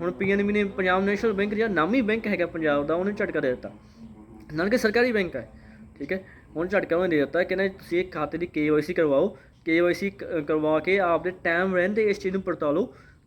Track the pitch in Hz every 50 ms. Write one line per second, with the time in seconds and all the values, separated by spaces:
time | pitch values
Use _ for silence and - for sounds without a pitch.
0 | 170 180 180 - 202 190 202 202 202 202 208 208 202 196 196 - 190 185 185 185
1 | 196 196 208 196 - 226 208 190 202 208 208 208 226 233 196 160 156 175 226 269
2 | 233 202 220 226 220 214 196 175 170 170 - 165 160 151 143 143 143 147 160 175
3 | 185 202 208 208 208 175 160 156 143 131 127 117 - 98 101 - - - - -
4 | - - - - - - - - - - 156 156 175 208 233 247 - 220 208 233
5 | 247 254 226 208 185 165 - 127 104 - - - - - - - - - - -
6 | 143 - 185 190 185 - - - - - - 151 170 185 202 190 175 - 165 170
7 | 185 180 165 147 143 143 - 170 185 180 185 185 196 190 190 - - - 170 175
8 | 185 185 - 160 151 147 - 165 175 175 - 156 151 151 151 151 147 175 175 175
9 | 165 147 139 139 170 208 - - - - - - - 165 160 170 175 175 170 -
10 | - 196 190 - - - - 160 147 151 160 156 156 156 156 156 156 180 190 202
11 | 185 170 170 156 160 180 180 - - 180 165 175 185 190 185 180 175 196 208 220
12 | 214 208 196 202 - 190 185 196 190 185 165 156 160 147 147 170 240 247 - -
13 | - - - - _